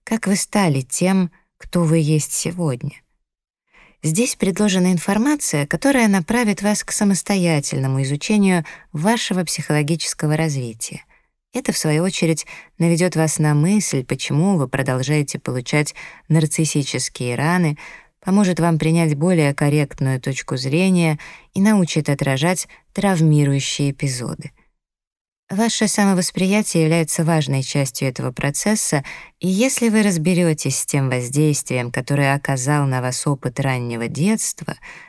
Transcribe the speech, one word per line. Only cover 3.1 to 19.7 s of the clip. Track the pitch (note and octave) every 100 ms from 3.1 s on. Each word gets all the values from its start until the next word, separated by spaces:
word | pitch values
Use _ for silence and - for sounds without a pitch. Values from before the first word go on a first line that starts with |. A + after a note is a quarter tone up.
| _ _ _ _ _ _ _ - _
Здесь | D#3 E3 B3+ -
предложена | F#3+ F3 G#3 F#3 F3+
информация, | F3 - G#3 C4+ D4 - D3 C#3
которая | E3+ C#4 C4+ A3
направит | G3 D#3+ A#3 G#3+ G3
вас | G3+ G#3
к | -
самостоятельному | - G#3 F#3+ - G3 F3 D3+ - C#3 C3 C3+
изучению | C3+ D3 - G#3+ G3 F3+ D#3 - -
вашего | D3+ F#3 A#3 - F#3 E3
психологического | - - D3+ D3 E3 - - D3+ D#3
развития. | D#3+ C#3 B2 A2+ - - - _ _ _ _
Это, | B3 B3+
в | -
свою | D#3 D3+
очередь, | F#3 - E3 D#3 - - - -
наведет | E3+ E3 F3+ D#3+
вас | D#3 -
на | D3+
мысль, | D3 E3 G#3+ - C#3
почему | B2 B2 - C#3+ F#3+ F3+
вы | B2+
продолжаете | C3 C3 B2+ C3 D3+ C#3+ -
получать | - B2+ A#2+ D3 D3+ - - - -
нарциссические | D#3+ D#3 - D#3 D3+ C#3 C3 - - B2 A#2+
раны, | D3 F3+ D#3+ D3+ - - _ _
поможет | - G3 F#3 E3
вам | E3+ D#3+
принять | D#3 E3+ D#3+ C#3+
более | F3 E3+ C#3+
корректную | C#3 C#3+